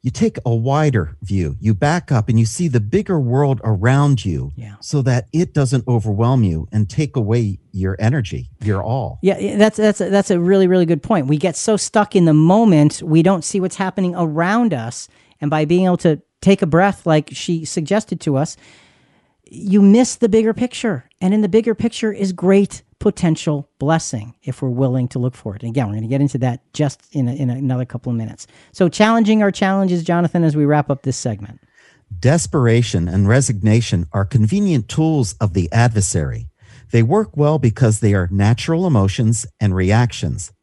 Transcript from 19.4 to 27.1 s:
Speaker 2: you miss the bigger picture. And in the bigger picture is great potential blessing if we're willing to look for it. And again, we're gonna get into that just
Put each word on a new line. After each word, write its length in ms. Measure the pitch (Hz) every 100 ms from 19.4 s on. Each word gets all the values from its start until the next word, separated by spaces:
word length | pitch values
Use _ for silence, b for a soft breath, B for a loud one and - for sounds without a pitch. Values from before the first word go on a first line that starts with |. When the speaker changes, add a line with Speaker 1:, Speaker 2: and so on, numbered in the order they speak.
| _
Speaker 2:
you 300 | - 202 202
miss 340 | 196 220 254 -
the 140 | 233
bigger 240 | 220 220
picture. 560 | 220 247 - 240 151 - _
And 140 | 185
in 80 | 214
the 80 | 208
bigger 240 | 208 226
picture 400 | 220 233 - 220
is 180 | 202 196
great 520 | 180 180 196 202 - _ _
potential 720 | 214 - 175 160 - 147 147 _
blessing 560 | 135 160 - 120 107 -
if 180 | - 127
we're 80 | 131
willing 380 | 120 135 127 127
to 100 | 131
look 160 | 123
for 220 | - 113 101
it. 80 |
And 60 | 120
again, 180 | 117 113
we're 80 | 104
gonna 120 | 110
get 140 | 135
into 160 | 143 127
that 220 | 123 120 _
just 280 | - 151 - _